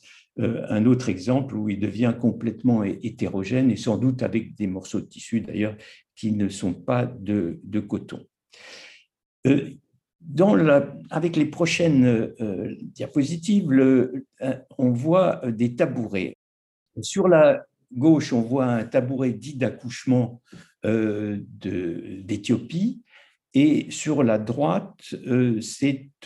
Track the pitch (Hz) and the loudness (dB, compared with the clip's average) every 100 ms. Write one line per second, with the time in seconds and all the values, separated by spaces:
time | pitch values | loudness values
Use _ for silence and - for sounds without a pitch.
0 | _ - _ - 110 113 - 107 113 127 | _ -20 _ -4 -4 -2 -2 2 4 4
1 | 117 90 104 131 139 107 107 98 101 101 | 2 -4 0 -2 -2 -6 -4 -4 -4 0
2 | 120 117 120 - 117 - 123 117 98 - | 0 2 0 0 -4 -2 2 2 0 -4
3 | 113 - 92 98 95 131 131 101 - 104 | -8 -4 -4 -4 -2 2 2 2 0 0
4 | 127 127 104 113 107 - 101 92 - 98 | 0 0 -2 -2 -4 -6 -6 -6 -6 -8
5 | - - - 113 - 98 107 107 - - | -8 -14 -6 -4 -4 -4 -4 -6 -18 -20
6 | _ - 110 107 98 - 92 87 - 123 | _ -8 -4 -2 -2 -2 -6 -4 -2 -2
7 | 120 - 98 104 85 85 - 104 104 101 | -2 -6 -4 -2 -2 -6 -8 -6 -4 -6
8 | - 76 - _ _ - - - - - | -8 -16 -18 _ _ -20 -20 -20 -20 -20
9 | _ _ _ _ 127 139 - - _ _ | _ _ _ _ 2 2 0 -12 _ _
10 | _ _ 165 139 196 196 160 143 - - | _ _ -6 2 4 6 6 4 2 -8
11 | - 165 170 160 147 - 170 - 170 139 | -8 -4 -2 0 0 0 -2 2 4 6
12 | 123 113 113 - 110 92 101 - - - | 6 4 0 -6 -6 -6 -8 -10 -14 -12
13 | - 147 135 170 190 202 165 135 135 131 | -4 0 0 -2 0 2 4 4 6 6
14 | - 135 - - 135 127 - - 127 120 | 2 -4 -12 -8 -6 -6 -10 -2 0 2
15 | 151 180 175 - 127 110 120 120 165 123 | 2 4 4 0 -4 -2 0 0 -2 -2
16 | 107 98 78 - _ _ _ _ _ - | -6 -4 -6 -8 _ _ _ _ _ -12
17 | 107 196 185 160 151 - - _ _ 123 | -6 0 4 6 6 4 -4 _ _ 0
18 | 151 160 - 123 117 135 127 117 113 135 | 4 4 2 0 0 0 0 0 0 0
19 | 123 131 131 107 123 135 113 - 120 120 | 0 -2 -2 -4 -8 -4 -4 -4 -12 -6
20 | - 127 120 120 _ - - _ 104 113 | 0 0 0 -6 _ -20 -20 _ -2 0
21 | 110 104 107 104 - 107 - - 87 85 | 0 -4 -6 -8 -10 -12 -8 -6 -6 -8
22 | - 95 95 104 - 120 - 165 226 - | -12 -12 -8 -6 -2 -2 -2 -4 -4 -4
23 | _ - _ _ _ 131 151 131 - - | _ -20 _ _ _ 2 4 2 -2 -6
24 | 151 147 117 107 110 123 151 190 208 - | -2 2 2 2 -2 -2 0 -2 -4 -14
25 | - - 127 127 123 110 - - 135 135 | -14 -10 -2 2 2 0 -4 -2 -2 -2
26 | - _ | -8 _